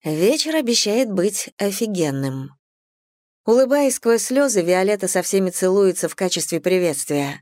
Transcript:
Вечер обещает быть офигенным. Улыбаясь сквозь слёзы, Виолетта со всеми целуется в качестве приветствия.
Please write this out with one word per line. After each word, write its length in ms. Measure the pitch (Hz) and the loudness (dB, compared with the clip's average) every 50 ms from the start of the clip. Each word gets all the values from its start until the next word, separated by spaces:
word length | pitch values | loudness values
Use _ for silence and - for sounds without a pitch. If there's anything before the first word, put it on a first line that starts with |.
| _ | _
Вечер 500 | 160 156 151 175 214 277 302 - 311 320 | -4 -2 2 2 2 2 2 0 -2 -2
обещает 560 | 320 285 233 240 220 - 208 208 233 262 226 | -2 0 0 0 0 0 0 0 0 0 0
быть 380 | 196 185 175 208 208 - - - _ | 0 0 -2 -2 -2 -4 -10 -10 _
офигенным. 920 | _ 196 202 196 - 233 220 202 180 160 147 135 135 135 135 131 135 135 135 _ _ _ _ _ _ _ _ _ _ _ _ _ _ _ _ _ _ _ | _ -4 -4 -2 -4 -4 -4 -2 -2 -2 -2 -2 -2 -4 -4 -6 -6 -10 -12 _ _ _ _ _ _ _ _ _ _ _ _ _ _ _ _ _ _ _
Улыбаясь 520 | - 226 247 262 240 269 285 285 269 254 | 2 4 4 4 4 2 2 2 0 0
сквозь 260 | - - 233 233 226 | 0 0 2 2 2
слёзы, 400 | 226 - 254 269 285 277 208 202 | 0 0 0 2 2 2 2 0
Виолетта 460 | 170 170 180 185 190 190 208 202 - | 2 2 2 2 2 2 0 0 -2
со 160 | 180 - 185 180 | -2 -2 -2 -2
всеми 260 | - - 196 190 185 | 0 0 0 0 0
целуется 580 | 175 - 185 185 185 202 196 190 175 - - | -2 0 0 2 2 4 2 2 2 0 -4
в 80 | 165 - | -6 -4
качестве 440 | - 196 180 - 175 156 - - 160 | -2 -4 -2 -2 -4 -4 -4 -4 -4
приветствия. 840 | - 185 185 185 180 170 143 139 - - 151 143 143 139 143 147 | 0 0 0 2 2 0 -2 -4 -4 -2 -2 -2 -2 -4 -6 -12